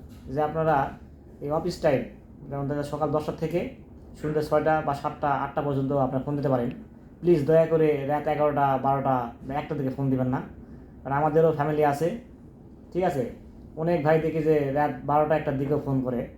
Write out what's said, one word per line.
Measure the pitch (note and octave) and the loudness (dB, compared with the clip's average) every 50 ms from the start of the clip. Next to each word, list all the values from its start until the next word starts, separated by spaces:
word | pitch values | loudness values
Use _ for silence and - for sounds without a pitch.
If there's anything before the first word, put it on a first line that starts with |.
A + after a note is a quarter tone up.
| - - - - - - | -18 -18 -20 -18 -14 -8
যে | C3 C#3+ D3+ | -2 -2 -2
আপনারা | D3+ D#3 D#3+ D#3+ D#3+ D#3 C#3 C3+ - - - - - - - - - - - | -2 0 0 2 2 2 2 2 0 -4 -12 -18 -20 -20 -20 -20 -20 -18 -12
এই | C#3+ C#3+ | -6 -4
অফিস | D3 E3 E3 F3+ E3 - | -2 -2 -2 -4 -4 0
টাইম, | - D#3+ C3+ A#2+ A2+ - - - - - - - - - | 2 2 2 2 0 -4 -10 -18 -20 -20 -20 -18 -14 -10
যেমন | C3+ C#3 C#3+ | -8 -6 -4
দেখা | C#3 D3 | -4 -4
যায় | D3 C#3+ C#3+ | -4 -4 -6
সকাল | D3+ C#3+ D3+ D3+ | -4 -2 -2 0
দশটা | C#3 D#3 D3+ - - | 0 -2 -2 -2 -6
থেকে | - E3 D3+ - F3 A#3+ C4+ - - - - - - - - - - - | -4 -4 -2 -2 -2 -4 -4 -10 -14 -20 -20 -20 -20 -20 -20 -16 -8 -6
সন্ধ্যে | D3+ D3+ D#3 D3 | -4 -2 -2 -2
ছয়টা | - D#3 D3+ D3 D#3 D#3 D#3 D3 | 2 2 2 2 2 2 2 0
বা | C#3+ C#3 | -2 -4
সাতটা, | C#3 - D3 - - - D3 | -2 -4 -6 -6 -2 -2 0
আটটা | C#3 C3 C3+ C#3 - D#3 D3 | 0 0 -2 -4 -4 -4 -2
পর্যন্ত | D3 C#3 C3+ C3+ C3 C#3+ | -2 -2 -2 0 0 0
আপনারা | C#3 C3 B2+ C#3 C3 B2+ | 0 0 0 -2 -4 -4
ফোন | D3 D3 | -4 -4
দিতে | C#3+ C3+ D3 | -2 0 0
পারেন। | C3 B2 A#2+ A#2+ - - - - - - - - - - | 0 0 0 -2 -4 -8 -14 -18 -20 -20 -20 -20 -14 -4
প্লিজ | - E3+ F3 D#3 C3+ | 2 4 4 4 6
দয়া | C#3 D#3+ E3 E3 | 6 6 6 6
করে | D#3+ E3 D#3+ D#3 D3+ D3 C#3 C3+ | 6 4 4 4 4 2 2 0
রাত | C3+ D3 D3 D3 D#3+ | -2 -2 -2 0 -2
এগারোটা, | D3+ D3 D3+ D3+ C#3+ C#3+ C#3 C#3 C3+ C3 B2+ | 0 2 2 2 2 4 2 2 2 2 2
বারোটা | C3+ C#3 C#3 C3+ C3+ C3 B2+ A#2+ A#2 - - - | 2 0 2 2 2 2 2 0 -4 -8 -12 -10
বা | B2+ C3 | -8 -6
একটা | C#3+ D3 - D#3+ | -6 -4 -4 -4
থেকে | D3 C#3 C3 | -4 -4 -4
ফোন | B2+ - C#3 C3+ | -2 -2 -2 0
দিবেন | C3 B2+ B2+ | 0 0 0
না, | B2+ B2+ D3+ F#3 - - - - - - - - - - - - | 0 -2 -2 -4 -6 -14 -18 -18 -18 -18 -18 -20 -20 -20 -14 -8
কারণ | C3+ C#3 | -4 -2
আমাদেরও | C#3+ D3+ D#3 D3 D#3+ D#3+ E3 D#3 | 0 2 2 4 4 4 4 4
ফ্যামিলি | D3+ D3 D#3 D3+ D3 D3+ | 2 0 0 2 2 2
আছে, | D3 C#3 - D#3+ E3+ A3+ - - - - - - - - - - - - - - - - | 2 2 2 -2 -2 -4 -4 -12 -16 -20 -20 -20 -20 -20 -20 -20 -20 -20 -20 -16 -8 -4
ঠিক | F3 F#3 | -2 0
আছে? | F3+ D#3 C#3 A#2 - - - - - - - - - - | 0 0 0 -4 -4 -6 -12 -18 -20 -20 -20 -20 -16 -8
অনেক | D#3 D#3+ E3+ F3 E3 C#3+ | -4 -2 0 0 2 4
ভাই | D#3 D#3+ D#3 | 4 4 4
দেখি | D#3 D#3+ D3 E3 D3+ | 2 0 -2 0 2
যে | D#3 D#3 D3 C#3+ C3+ C3+ | 2 2 2 2 0 0
রাত | D3 D3 D3 B2+ B2+ C3 | 0 0 0 -2 -4 -4
বারোটা, | C#3 C#3+ D3+ D3+ C#3+ D#3+ | 0 2 2 4 4 2
একটার | D3+ D3 D#3 C3+ C3 | 0 0 0 -2 -2
দিকেও | C#3 C3+ D3+ D3 - | 0 0 -2 -2 0
ফোন | C#3+ C3+ C3 | 0 0 0
করে। | B2+ B2 B2 A#2 - - - | 0 0 -2 -4 -4 -6 -10